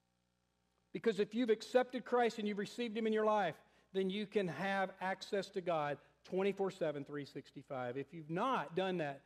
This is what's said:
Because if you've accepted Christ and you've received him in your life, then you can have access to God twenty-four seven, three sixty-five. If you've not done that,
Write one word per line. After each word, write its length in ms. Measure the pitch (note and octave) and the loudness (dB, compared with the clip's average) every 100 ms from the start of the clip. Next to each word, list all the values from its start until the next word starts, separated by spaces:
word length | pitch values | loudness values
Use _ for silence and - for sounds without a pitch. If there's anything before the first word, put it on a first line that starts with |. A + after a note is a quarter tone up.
| _ _ _ _ _ _ _ _ _ | _ _ _ _ _ _ _ _ _
Because 260 | F#3+ A3+ F#3+ | -2 2 2
if 140 | G#3 A3 | 2 2
you've 140 | B3 | 2
accepted 560 | G#3+ - B3 B3 B3+ - | 2 4 2 2 -2 0
Christ 340 | A#3+ A#3 A3+ | 2 4 2
and 80 | G#3 | -2
you've 100 | G3+ | -2
received 400 | G3+ - A#3+ G#3+ | -4 -4 -4 0
him 100 | A3 | 2
in 60 | |
your 120 | G#3+ G#3+ | 2 4
life, 300 | G#3+ F3+ - - _ _ | 4 2 -2 -12 _ _
then 160 | F#3+ F#3+ | -2 0
you 160 | G3+ G#3 | 0 0
can 220 | G#3+ F#3 | 0 0
have 420 | C#3+ G3 G3 F#3+ F#3+ | 0 0 0 0 -2
access 500 | F#3 F#3+ - G#3 - | -4 -4 -2 -2 -2
to 100 | G3 | -4
God 360 | F3 D#3+ D3 C#3+ - _ - | 0 0 0 -4 -8 _ -4
twenty-four 460 | F3+ G3 G3 F#3+ | 0 2 2 -2
seven, 340 | - D#3+ D3 C#3+ | 0 -2 -2 -4
three 200 | D3 C#3 | -6 -8
sixty-five. 720 | C#3+ - D3 - C3 B2 B2+ | -10 -12 -14 -8 -4 -4 -4
If 160 | C#3 | -6
you've 160 | E3 D3+ | -8 -4
not 460 | E3 B3+ A#3+ F#3+ E3 | 0 2 0 0 -2
done 220 | F#3+ F3+ | 0 0
that, 240 | D3 C#3 | -2 -6